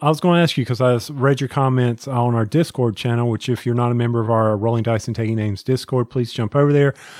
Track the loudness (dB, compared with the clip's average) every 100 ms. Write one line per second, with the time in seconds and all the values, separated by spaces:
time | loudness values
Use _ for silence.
0 | 0 2 2 4 2 0 -2 0 2 2
1 | -2 -2 0 0 -2 0 0 2 0 -2
2 | -4 -2 0 0 0 0 0 0 -2 -2
3 | -2 0 0 -2 -4 -4 -2 0 0 0
4 | 0 0 0 2 2 0 0 0 0 -2
5 | -4 -4 -4 -2 -2 -4 -2 -4 -2 -4
6 | -2 -4 -4 -4 -2 2 2 4 2 0
7 | -12